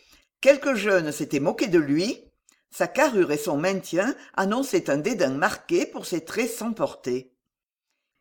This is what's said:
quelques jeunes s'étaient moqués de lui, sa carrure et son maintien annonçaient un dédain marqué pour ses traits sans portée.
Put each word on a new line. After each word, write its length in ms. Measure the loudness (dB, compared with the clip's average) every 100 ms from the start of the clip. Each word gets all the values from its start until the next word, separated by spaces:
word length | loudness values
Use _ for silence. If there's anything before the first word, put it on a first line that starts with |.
| _ _ _ 0
quelques 340 | 4 4 4
jeunes 360 | 0 2 2 2
s'étaient 300 | -4 -2 -2
moqués 260 | 0 0 2
de 140 | 2
lui, 440 | 4 2 0 -4 -10 _ _ _ _
sa 160 | -4 -2
carrure 460 | 2 2 4 2
et 60 | 0
son 180 | -2 -2
maintien 580 | 0 -2 -4 -2 -2 -2 -8
annonçaient 540 | -2 0 0 0 -2 0
un 100 | -2
dédain 320 | 0 0 -2
marqué 540 | 0 -2 -2 -2 -2
pour 220 | 0 -6 -6
ses 180 | -6
traits 240 | -6 -4 -4
sans 240 | -4 -6
portée. 640 | -4 -4 -4 -6 -6 -6 _ _ _ _ _ _ _ _ _